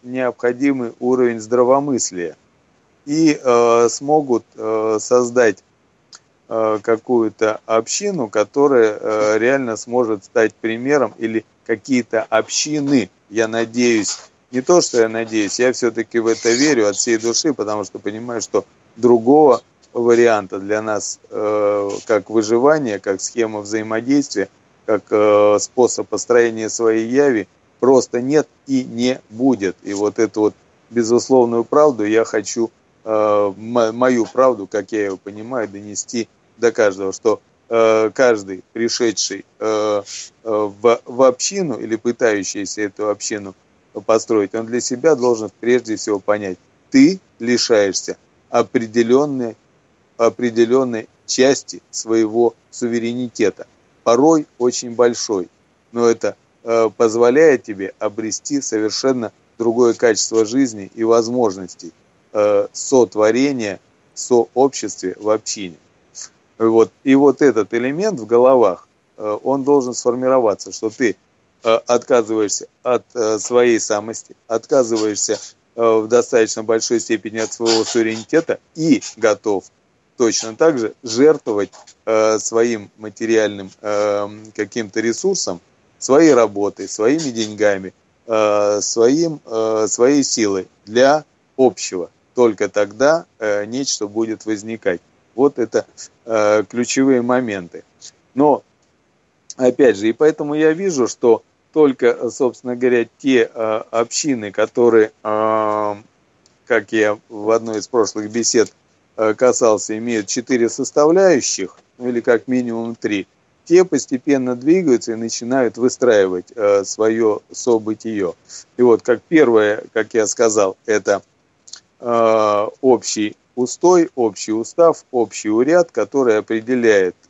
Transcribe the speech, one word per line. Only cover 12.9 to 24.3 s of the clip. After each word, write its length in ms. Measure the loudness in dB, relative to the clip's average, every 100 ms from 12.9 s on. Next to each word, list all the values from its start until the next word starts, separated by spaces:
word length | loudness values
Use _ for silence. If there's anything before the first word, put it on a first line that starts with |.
| 0 0 _ _
я 180 | -4 -2
надеюсь, 680 | -2 -4 0 2 2 -2 -8 -14 _ _
не 100 | -4
то, 200 | 2 2
что 200 | 2 0
я 80 | 0
надеюсь, 500 | -2 -4 -2 -2 0
я 120 | -2
все-таки 480 | 0 -2 -4 -4 -2
в 80 | 0
это 220 | 0 0
верю 360 | 2 2 2 0
от 80 | 0
всей 220 | -2 -2
души, 360 | -2 -2 -2
потому 300 | -4 -4 -6
что 160 | -8 -10
понимаю, 420 | -10 -10 -8 -10
что 240 | -4 -4 -6 _ _ 0
другого 640 | 2 4 4 6 6 4 -2 _ _
варианта 680 | -2 2 4 4 2 -2 -8
для 220 | -4 -4
нас, 380 | -4 -6 -8 -12 _
э, 580 | -6 -2 0 0 0 -4 -6 -2
как 240 | -2 0
выживания, 720 | -2 0 2 4 2 0 -4
как 220 | -4 -6
схема 400 | -6 -4 -4 -4
взаимодействия, 880 | -6 -6 -4 -6 0 0 0